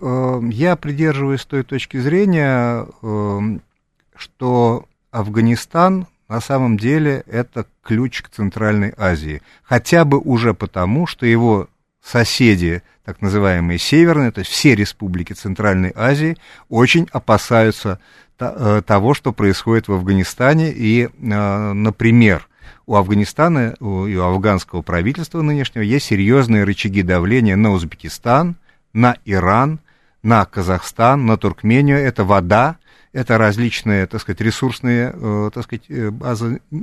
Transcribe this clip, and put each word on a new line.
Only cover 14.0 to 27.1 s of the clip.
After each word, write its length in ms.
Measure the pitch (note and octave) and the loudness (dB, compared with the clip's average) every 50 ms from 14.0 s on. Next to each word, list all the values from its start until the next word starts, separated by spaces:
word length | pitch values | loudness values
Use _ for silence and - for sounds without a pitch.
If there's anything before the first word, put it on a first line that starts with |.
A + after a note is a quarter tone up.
| E3+ E3+ D#3+ D3+ C3+ A#2 | 6 4 4 2 0 -2
то 80 | - G2+ | -4 -6
есть 120 | F#2 - | -8 -8
все 240 | - - - D3 A#2 | -4 0 2 2 2
республики 580 | G#2 G#2 - - - G#2 F#2+ F2+ F2+ E2+ - G2 | 2 0 -2 -6 -8 -8 -6 -6 -6 -6 -8 -12
Центральной 580 | - - G2+ F#2 - G#2+ G#2 F#2+ F#2 F#2 F#2 - | -10 -10 -8 -6 -2 0 0 2 0 0 -2 -2
Азии, 440 | G2+ A2 C3 C#3+ D3 D#3 D#3+ E3 - _ - - - _ - | -2 -2 0 0 0 -2 -4 -4 -6 _ -20 -20 -20 _ -2
очень 380 | - A2+ B2+ - - E3+ E3+ - | 2 2 4 4 4 2 0 0
опасаются 880 | - - - - A2 G#2 - - A#2+ A2+ A2 A2 G#2 - - G#2 F2+ - _ _ _ _ _ _ _ | -4 -4 0 0 0 0 2 2 2 4 4 2 0 -2 -4 -6 -6 -8 _ _ _ _ _ _ _
та-, 160 | - B2 - - | -10 -8 -8 -6
э, 260 | E3+ B2 G#2 G#2 G#2+ - | -2 0 0 0 0 2
того, 280 | - G#2 G2+ G2+ B2 C#3+ | 2 2 2 2 2 0
что 200 | - - B2+ A2+ | 0 -2 -6 -2
происходит 540 | - G#2+ G2 F#2+ - - A2+ A2+ A2+ - - | 0 2 0 0 0 0 0 0 0 0 0
в 40 | G2 | -2
Афганистане. 800 | F2+ F2+ G2 G2 F#2+ F2+ - - - B2 C#3 D#3 D#3+ D#3+ D#3 | -2 0 0 0 0 0 -2 -4 0 2 2 2 2 2 0
И, 340 | - A#2 A#2 G#2+ A2+ A#2+ A#2+ | -2 -2 0 2 2 2 2
э, 640 | A#2 - - - A2+ G#2 G#2 G#2 G2+ G2 G#2 G#2+ G#2 G2+ | -2 -6 -8 -6 -4 -2 -2 -2 -2 -2 -2 -2 -4 -2
например, 760 | G#2 G#2+ A2 G#2 - A2+ A2+ A2+ A#2+ A#2 G#2 F2+ D2+ - _ _ _ - - - _ _ | -2 -2 -2 0 0 2 4 6 6 6 6 4 2 -4 _ _ _ -20 -20 -20 _ _
у 100 | - A2 | -2 0
Афганистана 800 | G#2 F#2+ G2 G#2 G2+ G2+ - - - D#3 F3 E3 C#3 A#2+ A2 - - | 0 2 2 0 0 0 -2 0 0 0 2 2 2 0 -2 -4 -6
у, 260 | A#2+ G2+ G2 F#2 F#2+ | -6 -6 -4 -4 -4
и 100 | G#2+ G2 | -2 -2
у 80 | F2+ F2+ | -2 0
афганского 580 | F2+ F#2 F#2+ F#2+ G#2+ G2 F2+ - - - F2 | 0 0 2 2 2 0 0 -2 -6 -8 -8
правительства 600 | D#2+ - F2 E2+ F2+ A#2 C#3+ F3 D#3+ - - E3 | -6 -4 -2 -2 -2 -2 -4 -4 -6 -8 -4 -4
нынешнего 420 | D#3 D3+ D3 C#3+ C3 - - A#2 G#2 | -2 -2 -2 -2 -4 -4 -4 -4 -2
есть 220 | G#2 B2 D3 - | 0 0 0 0
серьёзные 580 | - A2 G2 G2 G#2+ B2+ C#3 B2+ A2+ A2 G#2 G2+ | 0 -2 0 2 4 4 4 4 4 2 2 2
рычаги 380 | G2+ G2 - - G2+ G2 G2+ | 0 -2 -2 -4 -4 -2 -2
давления 540 | F2+ F2 | 0 2